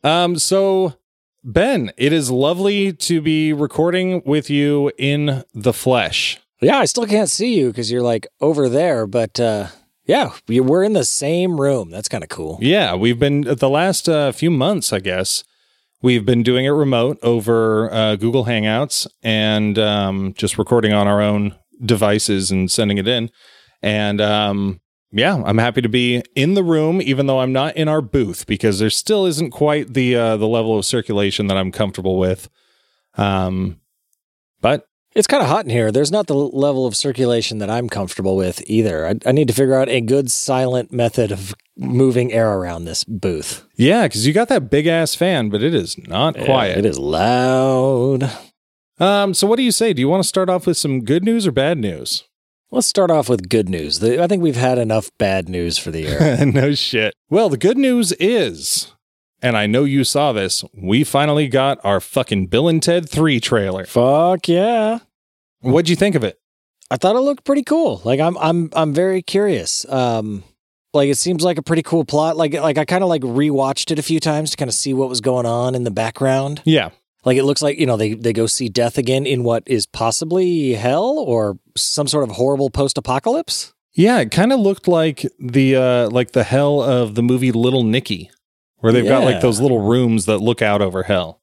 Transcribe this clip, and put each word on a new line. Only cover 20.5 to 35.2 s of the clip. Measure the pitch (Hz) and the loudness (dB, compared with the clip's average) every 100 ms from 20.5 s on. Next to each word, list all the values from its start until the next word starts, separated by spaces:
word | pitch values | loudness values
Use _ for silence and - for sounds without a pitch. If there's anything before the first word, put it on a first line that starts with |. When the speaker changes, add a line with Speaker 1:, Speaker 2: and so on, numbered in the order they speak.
| - | -2
Speaker 1:
recording | 101 120 107 | 2 2 4
on | 104 101 | 2 2
our | 104 | 2
own | 104 104 101 - _ - | 2 0 -2 -6 _ -10
devices | 117 110 104 107 - 98 92 | 0 2 4 2 0 -2 0
and | 95 92 | 0 0
sending | - 104 101 | 0 0 0
it | 98 | -2
in. | 123 117 _ - _ _ _ | -2 -4 _ -20 _ _ _
And, | 101 107 104 104 | -2 0 0 0
um, | 104 104 104 101 98 92 _ _ _ | 0 0 0 -2 -4 -6 _ _ _
yeah, | 101 147 175 | 0 0 0
I'm | 90 107 | 0 2
happy | 120 123 | 2 0
to | 120 | -2
be | 123 123 123 - - | 0 0 -2 -4 -2
in | 143 | 0
the | 196 | 2
room, | 175 156 156 185 | 2 2 2 0
even | 139 135 139 | 0 0 0
though | 131 | 0
I'm | 127 | 0
not | 131 147 156 | 0 -2 -2
in | 151 | 0
our | 156 | -2
booth, | 123 143 104 85 - | 0 -2 -2 -6 -6
because | 104 113 98 | 0 0 2
there | 107 | 0
still | - - 214 190 | -2 -2 0 0
isn't | 147 156 | -2 -6
quite | - 151 151 127 | 0 0 0 -2
the, | 131 127 | -2 2
uh, | 120 117 110 | 2 2 0
the | 110 | 0
level | 117 113 110 | 0 0 0
of | 95 | 0
circulation | 120 - 104 101 - 101 | -4 -2 0 0 0 -2
that | 95 | 0
I'm | 92 | -2
comfortable | - 101 92 92 92 | -2 -4 -2 -2 0
with. | 92 92 - _ _ _ _ _ _ - | 0 -2 -8 _ _ _ _ _ _ -4
Um, | 101 95 92 92 95 85 _ _ _ _ _ _ _ _ | -2 0 -2 -4 -6 -8 _ _ _ _ _ _ _ _
but | 110 143 _ _ _ | -2 -2 _ _ _
Speaker 2:
It's | 220 | 0